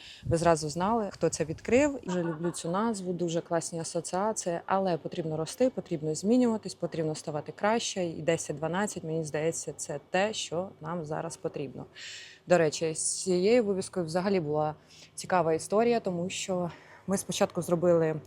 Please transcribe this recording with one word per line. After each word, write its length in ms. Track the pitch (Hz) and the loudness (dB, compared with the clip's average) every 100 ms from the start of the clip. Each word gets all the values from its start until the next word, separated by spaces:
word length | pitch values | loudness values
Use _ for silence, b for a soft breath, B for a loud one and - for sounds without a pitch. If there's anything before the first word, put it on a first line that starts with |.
| B B | B B
ви 120 | B 165 | B 2
зразу 320 | 170 160 156 | 6 4 2
знали, 380 | 156 185 233 202 | -2 0 2 0
хто 180 | - 165 | 0 0
це 160 | - | 0
відкрив. 560 | 156 165 - 233 294 277 | -4 -6 2 4 4 0
Дуже 180 | - 180 | -2 -2
люблю 280 | 170 156 170 | 0 -2 -4
цю 200 | 156 165 | -4 -2
назву, 420 | 180 226 208 180 | 0 0 -2 -2
дуже 280 | 175 175 165 | -2 0 -2
класні 400 | - 170 - 165 | 0 -2 -2 -6
асоціації, 800 | 160 170 160 180 208 214 - 170 - | -6 -6 -2 0 0 -2 -2 -4 0
але 300 | 190 190 165 | 0 2 0
потрібно 400 | 165 180 160 156 | -2 -6 -4 -2
рости, 340 | 160 - 254 | -4 0 0
потрібно 440 | 226 - 160 156 | 0 -4 -4 -2
змінюватись, 600 | 156 196 247 240 220 190 | -2 2 4 4 2 -4
потрібно 400 | - 165 165 156 | -8 -6 -2 -2
ставати 380 | 156 - 151 147 | -4 -6 -6 -6
краще. 520 | - 202 233 - - | -2 0 2 0 -2
І 180 | 175 160 | -4 -2
десять 340 | 156 165 - 151 | 0 0 0 -4
дванадцять, 480 | 160 175 208 - | -2 0 -2 -4
мені 200 | 160 160 | -4 -4
здається, 480 | 156 151 160 160 - 151 | -2 -2 0 -2 -6 -8
це 240 | - 147 - | -8 -8 -2
те, 220 | 185 208 | 0 0
що 360 | 214 - 160 190 - | -2 -4 -4 -6 -8
нам 240 | 156 175 | -8 -6
зараз 320 | 147 156 160 - | -4 -4 -6 -6
потрібно. 500 | 165 - 135 139 139 B B B B B - | -6 -6 -8 -10 -14 B B B B B 4
До 120 | 175 | 4
речі, 360 | 160 - 165 | 4 2 -2
з 280 | 160 - - | -2 -4 -4
цією 420 | - 180 190 247 | 0 2 4 4
вивіскою 420 | 208 190 - - 165 | 4 0 -2 -4 -2
взагалі 340 | 175 185 196 | 0 2 0
була 340 | 147 151 151 151 B B B | 2 0 0 -4 B B B
цікава 380 | - - 185 165 | -14 0 2 4
історія, 480 | 160 - 196 240 233 | 2 2 2 4 2
тому 300 | 214 175 180 | 0 -2 -4
що 400 | - - 185 175 B B B B | -4 -4 -2 -2 B B B B
ми 100 | 190 | -2
спочатку 440 | - 175 196 - | 0 0 0 0
зробили 580 | 160 175 175 170 160 156 | 0 4 6 6 4 0